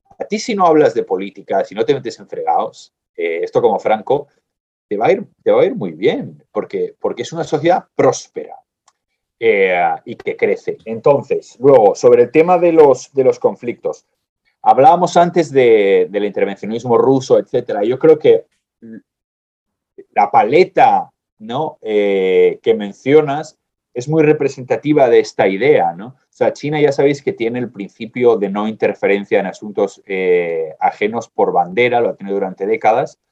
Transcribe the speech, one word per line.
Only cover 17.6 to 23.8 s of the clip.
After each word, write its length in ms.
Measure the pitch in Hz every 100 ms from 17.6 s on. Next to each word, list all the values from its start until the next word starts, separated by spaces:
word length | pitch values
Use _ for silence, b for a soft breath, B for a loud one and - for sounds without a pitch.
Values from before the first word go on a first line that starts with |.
| 120 104
Yo 140 | 104 123
creo 220 | 160 156
que 260 | 131 113 - _ _ _ 113 113 _ _ _ _ _ _ _ _ _ - -
la 160 | - 104
paleta, 800 | - 107 151 190 160 120 98 - _ _ _
¿no? 400 | 107 117 110 -
eh, 800 | 110 104 101 98 95 90 90 82
que 120 | -
mencionas 840 | 110 101 - 131 151 147 143 156 _ _ _